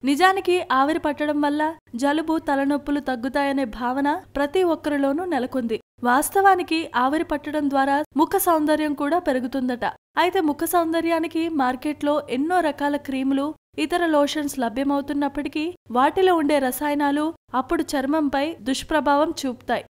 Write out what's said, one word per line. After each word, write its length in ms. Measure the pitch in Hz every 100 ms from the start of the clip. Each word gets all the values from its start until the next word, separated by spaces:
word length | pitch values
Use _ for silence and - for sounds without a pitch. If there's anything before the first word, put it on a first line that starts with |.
| 254
నిజానికి 460 | 285 370 381 370 359 - 262
ఆవిరి 220 | 277 330 302
పట్టడం 320 | 285 302 294 294
వల్ల 160 | 294 311 330 _ 233
జలుబు, 340 | 277 302 320 320 320
తలనొప్పులు 520 | 277 277 285 285 294 285
తగ్గుతాయనే 560 | 254 254 285 277 277 262 214
భావన 320 | 247 262 277 254 - 269
ప్రతి 280 | 285 370 359 311
ఒక్కరిలోనూ 500 | 311 294 277 285 359
నెలకొంది. 440 | 285 254 262 233 220 _ _ 240
వాస్తవానికి 680 | 254 - 392 392 370 - 320 330 240
ఆవిరి 240 | 262 311 330
పట్టడం 380 | 294 294 302 294
ద్వారా 300 | 277 269 277 302 254
ముఖ 160 | 302 392 359
సౌందర్యం 460 | 320 302 302 302 277
కూడా 160 | 285 339 349
పెరుగుతుందట. 580 | 262 247 269 254 240 190 - _ -
అయితే 180 | 339 381 320
ముఖ 140 | 294 330
సౌందర్యానికి 760 | 359 330 330 330 330 330 330 330 320
మార్కెట్లో 540 | 254 254 302 294 294 294 285 254
ఎన్నో 220 | 302 359 320
రకాల 280 | 285 285 285 285
క్రీములు, 400 | 262 269 269 285 311 _ - 302
ఇతర 200 | 349 339 302
లోషన్స్ 440 | 285 311 294 269 233
లభ్యమవుతున్నప్పటికీ 1000 | 220 277 285 277 285 285 285 294 311 311 359 _ 226
వాటిలో 380 | 277 311 381 339
ఉండే 180 | 294 294 262
రసాయనాలు 680 | 254 294 294 285 285 311 330 _ 247
అప్పుడు 240 | 262 339 311
చర్మంపై 520 | 294 262 311 294 277 294 330 208
దుష్ప్రభావం 640 | 269 - 311 285 285 320 311
చూపుతాయి. 440 | 269 240 - 226 -